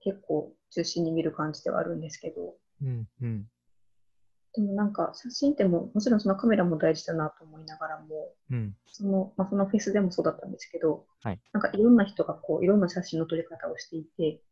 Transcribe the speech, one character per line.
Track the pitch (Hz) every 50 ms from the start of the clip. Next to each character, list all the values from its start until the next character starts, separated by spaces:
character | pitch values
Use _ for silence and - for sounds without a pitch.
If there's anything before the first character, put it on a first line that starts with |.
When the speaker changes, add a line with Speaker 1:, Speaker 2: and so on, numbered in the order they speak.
Speaker 1:
結 | - 202 190 -
構 | _ - 156 151 - - - _ _ _
中 | - 170 165
心 | - - 175 170
に | 160
見 | 165 165 160
る | 160 156
感 | - 156 156 151
じ | - -
で | -
は | - -
あ | 165
る | 170 165
ん | 156
で | 160 151
す | 156
け | - - 165
ど。 | 160 175 175 180 - _ _ _ _ - 139
Speaker 2:
う |
ん、 | 131 123 117 110 - _ - 123
う |
ん。 | 117 113 104 101 - _ _ _ _ _ _ _ _ _ _ _ _ _ _ _ _ _ _ _ _ -
Speaker 1:
で | 226 208
も | 196 196
な | 208 208
ん | 202 202
か | - 165 - -
写 | - - 240
真 | - - 285 285 294
っ |
て | - 202
も | 185 175 170 185 - -
う、 |
も | 208
ち | 208 254
ろ | 233
ん | 208
そ | 208 196
の | 196
カ | 190 -
メ | 233 214
ラ | 202 175
も | 175 160 156
大 | 175 160 160
事 | 160 -
だ | - 165
な | 160 156 156
と | - _ 165
思 | 156 156 156
い | 160
な | 156 156
が | 156 160 156
ら | 156 156
も、 | 156 156 156 156 156 - - _ _ -
Speaker 2:
う | 131
ん。 | 120 107 101 98 _ _
Speaker 1:
そ | _ _ - 202
の、 | 196 190 190 190 190 -
ま | - 190
あ、 | 196
そ | 208
の | 202 196
フ | 196 214
ェ | 208
ス | - 202 196
で | 208
も | 196 180
そ | - - 160
う |
だ | 156 -
っ | -
た | -
ん | 190 185
で | -
す | -
け | - - 165
ど、 | - 156 147 - - _ _ _ -
Speaker 2:
は | 113 92
い。 | - _ _ -
Speaker 1:
な | 202
ん | -
か | - -
い |
ろ | 202 220 240
ん | 240
な | 226 196
人 | 202 - - 156
が | - 151
こ | - - - 156 156 190
う、 |
い |
ろ | 180 208
ん | 208
な | 185 175
写 | - 180 175
真 | - 165 160
の | 165
撮 | 160 165
り | 160 165
方 | - 165 - - 165
を | 160 -
し | - -
て | 170
い | 160 156
て、 | - _ - 165 151 160 - _ _